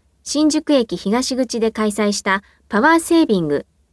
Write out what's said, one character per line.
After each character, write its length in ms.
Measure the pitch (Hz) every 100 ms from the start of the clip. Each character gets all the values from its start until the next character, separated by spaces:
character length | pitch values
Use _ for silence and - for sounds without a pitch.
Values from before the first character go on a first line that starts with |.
| _ _
新 300 | - 277 311
宿 200 | 302 311
駅 240 | 285 226 180
東 380 | 196 233 254
口 240 | 254 247 240
で 140 | 220
開 180 | 220 214
催 220 | 208 208
し 100 | 202
た 220 | 208 190 - _ _
パ 120 | 202
ワ 160 | 285 330
ー 40 |
セ 220 | 330 339
ー 40 | 311
ビ 140 | 196
ン 80 | 156
グ 180 | 143 - _ _